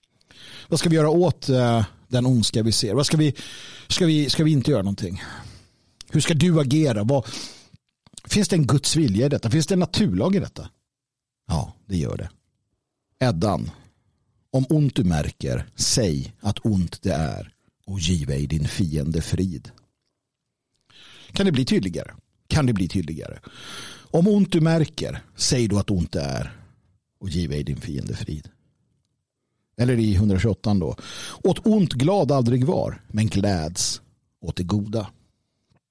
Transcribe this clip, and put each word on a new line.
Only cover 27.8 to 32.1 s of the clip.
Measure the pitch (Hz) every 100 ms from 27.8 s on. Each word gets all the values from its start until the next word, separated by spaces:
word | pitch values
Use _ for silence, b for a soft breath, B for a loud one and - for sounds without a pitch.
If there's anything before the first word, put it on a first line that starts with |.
fiende | - 67 - -
frid. | - 76 - _ _ _ _ _ _ _ _ _ _ _ _ -
Eller | 123 120
i | 110 95
hundratjugoåtta | 107 95 113 95 110
då. | 101 76 - B B B B
"Åt | 196 - 226
ont | 214 156
glad | 123 147